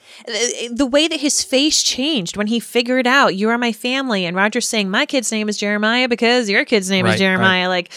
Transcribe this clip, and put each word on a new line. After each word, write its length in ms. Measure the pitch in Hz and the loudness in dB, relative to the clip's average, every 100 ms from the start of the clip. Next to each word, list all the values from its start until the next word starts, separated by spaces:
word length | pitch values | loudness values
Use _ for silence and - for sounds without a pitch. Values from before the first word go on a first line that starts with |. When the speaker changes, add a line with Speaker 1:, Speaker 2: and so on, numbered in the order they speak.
| - - - | -20 -20 -8
Speaker 1:
The, 460 | 214 240 - 233 233 | -4 -2 -4 -6 -2
the 100 | 277 | 2
way 220 | 285 320 | 2 2
that 140 | 320 | 0
his 220 | 302 - | -2 -2
face 400 | - 262 302 - | 0 2 2 2
changed 520 | - - 277 302 170 - | 0 -2 -2 -2 -4 -4
when 120 | 208 | -2
he 120 | 233 | -4
figured 460 | - 240 240 254 247 | -2 -2 0 0 2
out, 280 | 269 233 190 | 4 2 2
"You 140 | 214 | 0
are 80 | 233 | 0
my 140 | 240 | -2
family," 540 | 226 247 262 269 202 175 | -4 -4 -4 -2 -2 -2
and 100 | 180 | 0
Roger 240 | 202 240 | 0 0
saying, 300 | - 220 196 | -2 -2 0
"My 160 | 208 294 | 0 0
kid's 260 | 277 214 | -2 -2
name 160 | 220 214 | -2 -4
is 80 | 202 | -4
Jeremiah 520 | 208 208 214 240 254 | -2 0 0 0 0
because 400 | 240 233 247 220 | 2 2 2 2
your 160 | 202 294 | 0 2
kid's 240 | 220 185 | 0 2
name 160 | 190 180 | 0 2
Speaker 2:
Right, 60 | |
Speaker 1:
is 100 | 107 | 2
Speaker 2:
right. 40 | 190 | 2
Speaker 1:
Jeremiah." 420 | 185 190 185 180 | 2 2 2 2
Like, 220 | 180 175 | -2 -4